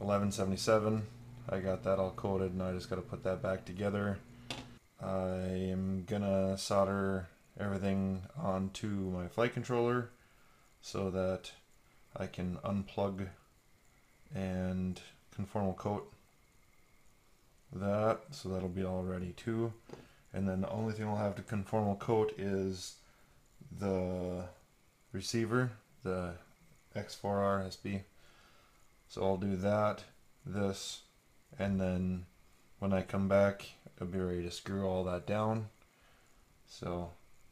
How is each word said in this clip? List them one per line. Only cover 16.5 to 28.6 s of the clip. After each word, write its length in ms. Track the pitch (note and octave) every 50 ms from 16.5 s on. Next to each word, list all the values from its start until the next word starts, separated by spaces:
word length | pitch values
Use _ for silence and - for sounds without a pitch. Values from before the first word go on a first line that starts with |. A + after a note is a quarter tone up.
| _ - - - - - - _ _ - - - - _ _ - - _ _ - _ - - - -
that, 460 | F#2 G2 G2+ G2+ G#2+ G#2+ A2 A2+ - - -
so 180 | D3 - - F#2
that'll 180 | F#2+ F#2 F#2+
be 160 | F#2 F2 F#2+ F#2+
all 200 | F#2 F#2 F#2 F#2
ready 280 | F#2 F#2 F2+ F#2 F2+ E2+
too. 340 | - - A2+ A2+ A2+ A#2 A2+ G#2+ - - - - - - - - - - - -
And 140 | G2 G2
then 140 | F#2+ F#2 F#2
the 80 | F#2+ -
only 240 | - G#2+ A2+ A2 G#2+
thing 120 | G#2+ A2
I'll 120 | G#2+ G#2
have 180 | G#2 G#2 G2+ G2
to 60 | G2+
conformal 580 | G2 - A2+ G#2 G2 - - A2 G#2+ G2+ G2 G2
coat 340 | - - A#2 A2 G#2+ G#2+ -
is 580 | - G2 G2+ G2 G2 F#2+ F#2+ F#2+ F#2 - - - - - - - - - - - - _ _ - - - - - -
the 680 | G2+ G2 F#2+ F#2 F#2 F2+ F#2 F2+ F2+ F2+ F2+ F2+ F2+ F2+ - - - _ _ _ _ _ _ _ _ -
receiver, 600 | - G2 F#2+ - - A#2 A2+ G#2+ A#2 B2 B2+ B2 A2 - _ _ - - -
the 300 | F#2 F#2 F#2 F2+ F2 E2+ - - - - _ - - - - _ - -
X 200 | G#2 G2+ G3 -
four 240 | - - G3+ G3+ G3+
R 220 | G3 G3 G3 G3
S 140 | F#3+ F#3+ -
B. 260 | - - G3+ G3+ G3 - - - - - - - - - - - -